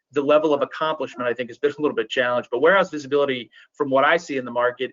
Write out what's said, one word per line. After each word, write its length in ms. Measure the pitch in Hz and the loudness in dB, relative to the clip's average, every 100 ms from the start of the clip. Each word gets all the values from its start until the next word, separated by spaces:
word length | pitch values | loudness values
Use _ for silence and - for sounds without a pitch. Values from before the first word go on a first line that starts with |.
| _ | _
the 100 | 135 | -2
level 300 | 139 151 156 | 2 4 4
of 100 | 139 | 0
accomplishment, 640 | 107 - 156 151 131 123 123 | -2 -2 -4 -4 -8 -4 -4
I 60 | |
think, 160 | 117 117 | -4 -6
has 80 | 117 | -2
been 140 | 147 147 | -2 0
a 60 | |
little 120 | 147 | -2
bit 140 | 113 110 | -2 -2
challenged. 400 | 131 123 123 113 | -2 0 -2 -2
But 100 | 123 | 2
warehouse 300 | 160 196 175 | 4 4 2
visibility, 600 | 151 135 143 139 127 110 - _ | -6 -2 0 0 -2 -8 -20 _
from 160 | - 139 | -6 0
what 140 | 135 | 2
I 120 | 147 170 | 4 2
see 200 | 175 135 | -2 -8
in 80 | |
the 60 | 123 | -4
market, 420 | 120 123 123 127 | -2 0 -2 -8